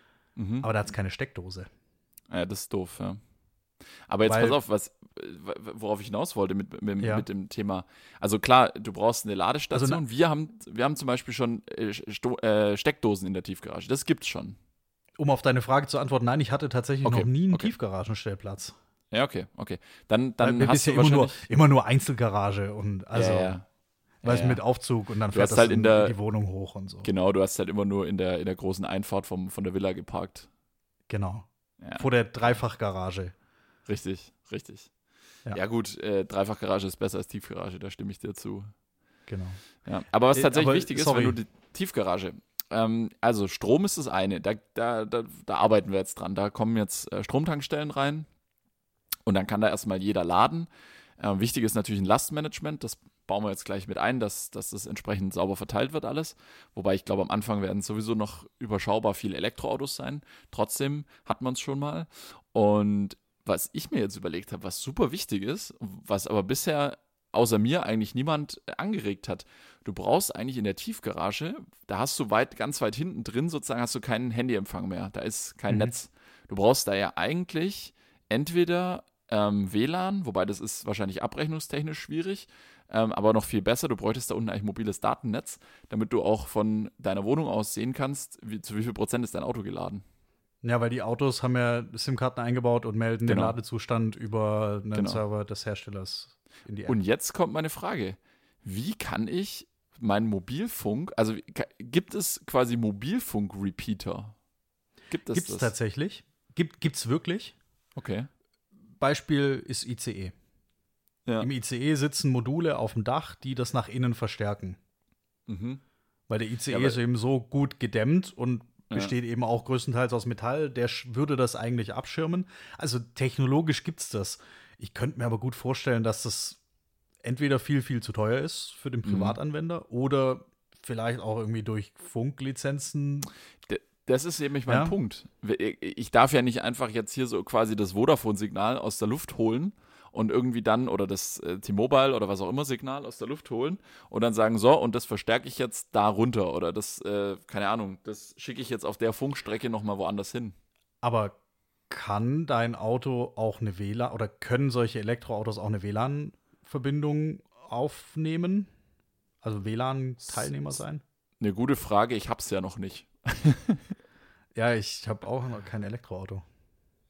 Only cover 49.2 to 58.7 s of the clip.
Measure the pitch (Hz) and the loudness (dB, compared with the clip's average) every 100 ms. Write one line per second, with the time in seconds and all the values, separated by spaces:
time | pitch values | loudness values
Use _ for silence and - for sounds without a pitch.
49.2 | - 95 101 107 107 92 104 95 98 98 | 0 2 2 2 2 2 -2 -2 0 0
50.2 | 85 90 131 165 170 - - - - - | 4 4 4 2 -8 -12 -20 -20 -20 -6
51.2 | 107 98 117 127 110 110 101 101 95 113 | -2 2 2 2 2 2 0 0 4 4
52.2 | - 151 151 - 151 151 151 - _ _ | 2 -4 -6 -6 -8 -6 -8 -10 _ _
53.2 | - 101 104 98 - 98 98 - 107 127 | -4 -2 -2 -4 -6 -8 -6 -2 0 0
54.2 | 104 - - 107 - 101 - 104 - 101 | -2 -4 -10 -10 -8 -10 -10 -8 -4 -2
55.2 | 95 92 95 95 101 107 131 156 117 143 | -2 0 -2 -2 -2 -2 -2 -2 -4 -4
56.2 | 160 - - - - - 95 95 - 98 | -6 -12 -20 -20 -16 -4 0 0 2 0
57.2 | - 107 110 104 95 101 95 107 110 110 | 0 -2 0 -2 0 -2 -2 -2 0 0
58.2 | 104 - - - 117 | -2 -6 -20 -12 -4